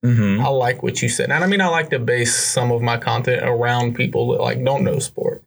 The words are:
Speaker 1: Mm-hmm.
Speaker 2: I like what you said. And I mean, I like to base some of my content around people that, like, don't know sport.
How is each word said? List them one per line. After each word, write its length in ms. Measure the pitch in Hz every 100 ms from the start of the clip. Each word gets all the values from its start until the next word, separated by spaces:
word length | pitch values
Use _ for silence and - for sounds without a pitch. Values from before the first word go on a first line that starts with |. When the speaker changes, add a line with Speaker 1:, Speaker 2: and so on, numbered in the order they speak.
| 123
Speaker 1:
Mm-hmm. 400 | 117 101 101 127
Speaker 2:
I 40 |
like 340 | 135 123 127
what 180 | - -
you 80 | 120
said. 220 | - 123
And 120 | 147
I 40 | 180
mean, 120 | 196
I 100 | 185
like 200 | 165 160
to 80 | 135
base 380 | 120 123 113 -
some 360 | - - 123
of 120 | 117
my 140 | 120 117
content 440 | 123 113 120 123
around 540 | 127 120 120 123 120 117
people 320 | 127 123 120
that, 80 | 120
like, 200 | 120 120
don't 200 | 127 135
know 160 | 127 151
sport. 440 | - - - -